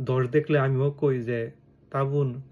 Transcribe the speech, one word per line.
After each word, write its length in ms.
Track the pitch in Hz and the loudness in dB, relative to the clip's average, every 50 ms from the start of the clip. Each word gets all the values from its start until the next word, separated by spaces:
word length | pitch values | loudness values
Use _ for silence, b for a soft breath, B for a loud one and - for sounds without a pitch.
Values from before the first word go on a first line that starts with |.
দশ 280 | 131 127 127 127 127 120 | -4 -2 0 0 0 2
দেখলে 300 | 120 151 147 - 151 147 | 2 0 2 4 2 2
আমিও 320 | 135 135 135 127 135 143 | 2 2 2 2 0 0
কই 320 | 143 139 - 143 131 127 117 | 0 0 0 0 0 0 -2
যে, 280 | 113 120 117 113 113 - - _ _ _ _ _ _ | -4 -4 -4 -4 -6 -10 -14 _ _ _ _ _ _
"তাবুন 520 | - 139 135 135 139 143 143 131 120 139 135 - | -4 -2 -2 0 0 0 0 0 -2 -6 -10 -12